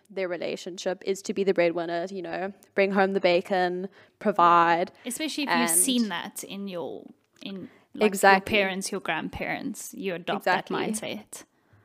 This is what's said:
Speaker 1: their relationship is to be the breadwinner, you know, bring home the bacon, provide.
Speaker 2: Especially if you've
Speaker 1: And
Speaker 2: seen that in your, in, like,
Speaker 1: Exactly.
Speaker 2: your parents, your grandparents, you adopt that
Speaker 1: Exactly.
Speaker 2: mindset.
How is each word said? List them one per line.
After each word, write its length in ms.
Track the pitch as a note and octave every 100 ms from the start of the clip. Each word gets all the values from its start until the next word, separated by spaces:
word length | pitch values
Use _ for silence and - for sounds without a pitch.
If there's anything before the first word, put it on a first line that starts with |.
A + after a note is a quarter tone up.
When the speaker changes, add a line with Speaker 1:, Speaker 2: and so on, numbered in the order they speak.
| _
Speaker 1:
their 180 | F#3+ F#3
relationship 720 | E3+ - D#3+ - F3 F#3+ F#3 -
is 160 | G3
to 120 | -
be 100 | G3 F#3+
the 80 |
breadwinner, 520 | F3+ E3+ E3+ E3+ E3+ F#3
you 120 | G3
know, 300 | E3 E3+ F#3+ G3 _
bring 180 | - G3
home 220 | G3+ F#3+
the 80 | F#3+
bacon, 680 | F#3 F3 G3 F#3+ F3+ F3+ G3 - - -
provide. 720 | G#3+ F#3+ F3 E3+ E3+ E3+ F#3 - -
Speaker 2:
Especially 380 | A#3+ D#4 - C#4
if 40 |
you've 200 | E3+ E3+
Speaker 1:
And 0 |
Speaker 2:
seen 400 | E4+ C4+ B3 A3
that 340 | E3+ - -
in 240 | - G3 G3+
your, 380 | F3+ C3+ G2+ - - _ _
in, 280 | - F#3+ - - _
like, 140 | - G#3+
Speaker 1:
Exactly. 500 | G3 G3 F#3+ G3 G#3+
Speaker 2:
your 60 | F#3+
parents, 260 | F#3+ F#3+
your 80 | F#3+
grandparents, 920 | - D#3 F3 - - D#3+ - G#3 -
you 200 | - F#3+ E3+
adopt 300 | E3+ D3+ F#3
that 240 | F#3 -
Speaker 1:
Exactly. 80 | F#3 - A3 - G#3+
Speaker 2:
mindset. 260 | - - - _ _ _